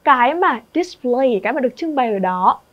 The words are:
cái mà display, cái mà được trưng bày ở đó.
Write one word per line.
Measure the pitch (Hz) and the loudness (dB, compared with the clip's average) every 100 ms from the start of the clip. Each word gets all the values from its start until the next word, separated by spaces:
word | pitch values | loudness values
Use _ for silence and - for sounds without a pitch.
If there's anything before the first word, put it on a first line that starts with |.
cái | 311 262 240 | 0 2 2
mà | 330 370 240 - | 2 0 0 -4
display, | 302 359 - 247 240 269 208 | -4 -4 -6 -4 0 2 0
cái | 202 | -2
mà | 285 | -2
được | 247 - | -4 -4
trưng | 330 | -6
bày | 285 240 | -2 -2
ở | 202 | 0
đó. | 185 180 196 - _ | -2 2 0 0 _